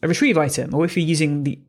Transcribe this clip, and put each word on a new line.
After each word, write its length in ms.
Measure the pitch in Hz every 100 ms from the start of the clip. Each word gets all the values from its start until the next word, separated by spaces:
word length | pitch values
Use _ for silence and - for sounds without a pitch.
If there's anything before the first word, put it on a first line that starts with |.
a 60 | 165
retrieve 300 | 175 285 165
item, 360 | 143 135 123
or 120 | 143 170
if 100 | 180
you're 100 | 160
using 380 | 156 156 147
the, 160 | 143 -